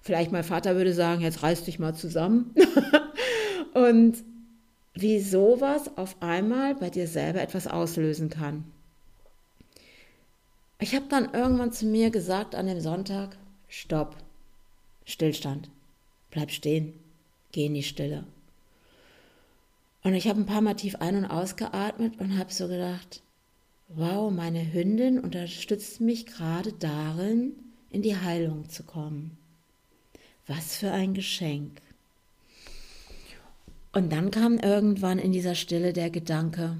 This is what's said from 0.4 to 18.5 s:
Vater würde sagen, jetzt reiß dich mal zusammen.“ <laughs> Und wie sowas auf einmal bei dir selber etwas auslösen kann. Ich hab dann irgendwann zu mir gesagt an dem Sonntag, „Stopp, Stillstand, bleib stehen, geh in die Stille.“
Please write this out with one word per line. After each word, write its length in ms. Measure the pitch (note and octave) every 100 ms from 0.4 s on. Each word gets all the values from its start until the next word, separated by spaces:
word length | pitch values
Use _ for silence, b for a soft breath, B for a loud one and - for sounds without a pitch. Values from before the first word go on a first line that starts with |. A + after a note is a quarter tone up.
Vater 320 | E3 E3 F#3+ F#3
würde 180 | F#3
sagen, 280 | E3+ E3+ E3+
jetzt 220 | E3 D#3+
reiß 220 | D3+ E3+ E3+
dich 120 | E3
mal 160 | D#3+
zusammen.“ 640 | D#3+ E3 E3 F3 A#3 A#3+ D#4+
<laughs> 560 | F#4 - C4+ D4+ D4+ B B4+ A#4 G#4+ F#4+ C#4+
Und 500 | - A#3+ A3+ A#3 A3+ - - - - _ _ _
wie 260 | - G#3 G#3+
sowas 760 | G3 F#3+ G3+ B3 C#4 D4 D4 -
auf 200 | F#3 -
einmal 540 | F3 F3 G#3 B3+ C4+ C#4
bei 140 | F3
dir 180 | F3+ E3+
selber 340 | E3 D3+ E3+
etwas 260 | - F#3+ E3
auslösen 640 | E3+ E3 E3 D#3 D#3 D#3+
kann. 360 | D#3 D3 D3+ D#3 - - _ - - - - _ _ b b b b b b b _ _ _ _ _
Ich 160 | A3 C4+
hab 140 | C#4
dann 240 | C4+ A#3
irgendwann 380 | - B3+ B3+ A#3+
zu 140 | A#3 A3
mir 240 | G#3+ A3+
gesagt 460 | A3 F3 F#3 G#3 -
an 120 | F#3+
dem 140 | F3+
Sonntag, 560 | D#3+ F3 G3 G3 G3 - - - -
„Stopp, 500 | - - D#3 D3+ - - - - - - _ _ _ -
Stillstand, 640 | - D#3+ - C#3+ C#3 D#3+ - _ _ _ _ _
bleib 200 | D3+ D3+
stehen, 420 | - D3+ D#3 D#3 - - _ _ _ _
geh 160 | D3+ D3
in 80 | D3
die 80 |
Stille.“ 420 | C#3 - D3 D3 - - -